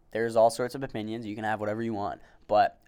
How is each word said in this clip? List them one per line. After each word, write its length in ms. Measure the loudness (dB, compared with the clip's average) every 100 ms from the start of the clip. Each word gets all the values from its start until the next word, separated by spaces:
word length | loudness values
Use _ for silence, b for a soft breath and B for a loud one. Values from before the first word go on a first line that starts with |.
| _
There's 240 | -4 0 4
all 140 | 4
sorts 240 | 4 -4
of 80 | -6
opinions. 440 | -8 -8 -6 -8 -8
You 80 |
can 100 | -6
have 160 | -4 -2
whatever 220 | -4 -4
you 100 | -4
want. 280 | -4 -6 -8 b b 2
But 300 | 4 4 0